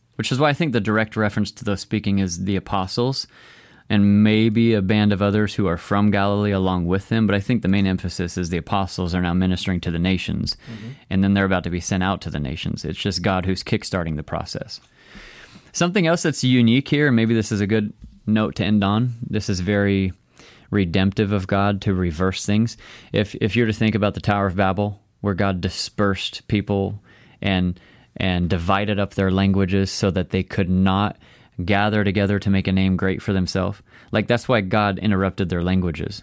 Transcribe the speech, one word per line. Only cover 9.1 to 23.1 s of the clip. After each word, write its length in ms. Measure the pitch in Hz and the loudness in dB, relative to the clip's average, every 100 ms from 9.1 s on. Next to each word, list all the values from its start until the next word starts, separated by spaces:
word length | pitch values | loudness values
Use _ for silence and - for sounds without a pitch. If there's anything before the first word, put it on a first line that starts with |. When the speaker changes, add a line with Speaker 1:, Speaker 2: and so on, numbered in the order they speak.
Speaker 1:
are 60 | 90 | -2
now 140 | 90 | 0
ministering 460 | 90 92 90 - 90 | 0 0 0 -2 -4
to 80 | 90 | -2
the 80 | 85 | -2
nations, 580 | 92 92 - 80 - - - | 0 -2 -2 -6 -6 -8 -14
Speaker 2:
Mm-hmm. 160 | 110 113 143 - | -14 -14 -16 -4
Speaker 1:
and 140 | 95 | 0
then 100 | 98 | 2
they're 100 | 101 | 2
about 200 | 98 92 | 2 0
to 60 | 87 | -2
be 100 | 87 | -6
sent 220 | - 95 | -4 -2
out 180 | 95 92 | -2 -2
to 80 | 82 | -6
the 80 | 73 | -6
nations. 460 | 69 78 82 - | -6 -6 -6 -6
It's 140 | 76 87 | -8 -6
just 240 | 101 90 | -4 -2
God 220 | 98 92 | 0 0
who's 180 | 92 90 | 0 -4
kickstarting 520 | - 110 - 92 82 76 | -2 -4 -2 -4 -4 -6
the 60 | |
process. 580 | - - - - - - _ _ - - - - - - - | -6 -8 -8 -10 -12 -14 _ _ -20 -20 -20 -20 -20 -20 -10
Something 340 | - 175 202 160 | -2 0 2 2
else 160 | 170 | 2
that's 220 | 165 - | 0 0
unique 440 | 127 127 117 127 - | 2 4 6 4 2
here, 180 | 147 147 | 2 4
and 80 | 113 | 4
maybe 180 | 113 | 4
this 160 | 113 104 | 2 0
is 80 | 104 | -2
a 60 | 101 | 0
good 260 | 110 107 - - - - | 0 -2 -8 -20 -10 0
note 280 | 107 101 - | 0 0 -2
to 80 | |
end 200 | 95 107 | 2 2
on, 300 | 98 107 123 117 117 | 4 2 0 -4 -6
this 200 | 107 104 | -4 -2
is 120 | 92 | -2
very 520 | 90 101 101 98 95 - _ - - - - | 0 2 2 2 0 -4 _ -20 -20 -20 -4
redemptive 600 | 104 87 95 98 98 101 | 0 0 2 2 2 0
of 140 | 104 92 | 0 0
God 360 | 98 101 98 | 0 2 0
to 100 | 107 | 0
reverse 540 | 92 90 78 92 - - | 0 0 0 -2 -2 0
things. 300 | 107 117 - - - - | 0 0 -4 -20 -20 -4